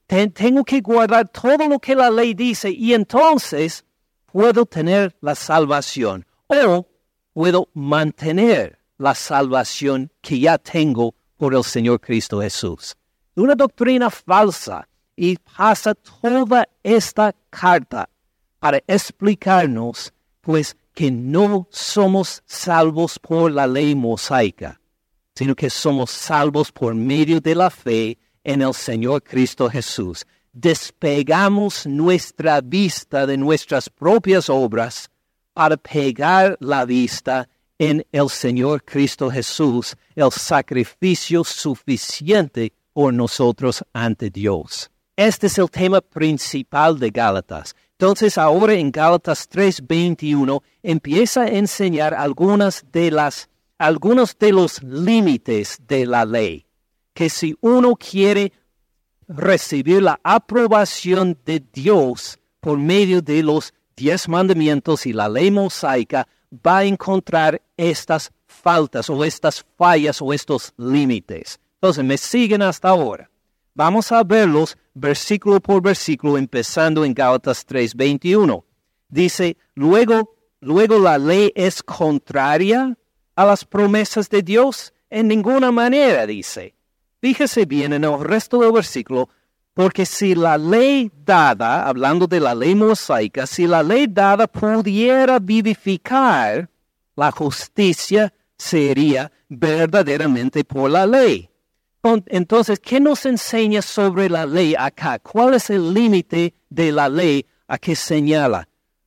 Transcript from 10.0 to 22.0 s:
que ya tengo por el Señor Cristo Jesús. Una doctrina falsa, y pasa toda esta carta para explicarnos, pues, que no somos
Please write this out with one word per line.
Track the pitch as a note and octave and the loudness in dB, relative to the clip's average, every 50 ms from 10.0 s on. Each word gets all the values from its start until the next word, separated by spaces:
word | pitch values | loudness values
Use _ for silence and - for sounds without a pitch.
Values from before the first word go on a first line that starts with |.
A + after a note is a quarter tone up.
| C3 D3+ _ _ | -6 -8 _ _
que | - - D#3 B2 | -8 -6 -2 2
ya | C3+ E3 E3 - | 2 2 2 2
tengo | - - - E3+ D#3 D#3 B2+ A2+ A#2+ A#2 - _ _ _ _ | -2 -6 -2 0 0 0 0 0 -2 -2 -4 _ _ _ _
por | _ D#3 C3+ C3 | _ -2 0 0
el | C3 A#2+ | 0 -2
Señor | - - B2 A2+ A#2+ A#2+ A2 | 0 -4 -2 0 0 0 0
Cristo | - - B2 A2+ - - - G2+ | -2 -4 -4 -4 -4 -4 -6 -6
Jesús. | G2+ G#2 - - - F#2 E2 - - - - _ _ _ _ _ _ _ _ | -6 -6 -6 -6 -8 -8 -8 -10 -14 -20 -20 _ _ _ _ _ _ _ _
Una | F3 G#3 C4+ C#4+ | 0 2 2 4
doctrina | A#3+ C#4 B3+ - _ A#3+ B3 B3+ B3+ A#3+ A3 | 2 2 0 0 _ 0 2 2 2 0 -2
falsa, | - - _ - F3+ G3+ G#3+ G3+ - - - A#2 F#2+ D#2 - _ _ _ _ _ _ | -4 -8 _ 2 2 4 4 2 0 -6 -12 -12 -12 -12 -14 _ _ _ _ _ _
y | - F3 F3+ F3+ | -2 -2 -2 -2
pasa | E3+ _ _ _ - F#3+ A3 G#3 - - G#3+ G3+ | -2 _ _ _ 0 2 2 2 2 -2 -4 -4
toda | - _ _ _ _ - A#3 B3 B3+ C4 G#3 B3 B3 A3 - _ _ | -4 _ _ _ _ -4 0 0 0 0 2 2 2 0 0 _ _
esta | _ F#3+ A3+ A3+ - - - - G#3+ G#3 - _ _ _ | _ 2 2 2 2 -2 0 0 0 0 0 _ _ _
carta | - - - F#3 F3+ E3 B2 _ - - - - _ _ _ _ _ _ _ _ _ | -14 -2 2 2 2 2 0 _ -10 -10 -10 -10 _ _ _ _ _ _ _ _ _
para | _ - D3+ - C#3+ - | _ -2 0 0 0 0
explicarnos, | - F#3 G3+ - - - _ F#3+ G3+ G#3 - - F#3+ F#3+ F3+ F3 C#3+ A#2+ A2 A#2 A#2+ A#2 - - - _ _ _ _ _ _ | 0 -2 -2 -2 -6 -12 _ 0 0 0 0 0 2 2 2 2 0 -2 -4 -6 -8 -8 -12 -16 -18 _ _ _ _ _ _
pues, | _ E3 D#3+ D#3 D3 - - _ _ _ | _ -2 -2 0 -2 -4 -10 _ _ _
que | _ - E3 C3+ | _ -4 -2 -2
no | B2 A#2 B2 C3 D3 F3 G#3 G3+ G#3 F#3+ F3+ _ | -2 -4 -4 -2 0 2 2 2 0 -2 -4 _
somos | - - - - - G#3 | -14 -12 -10 -4 0 0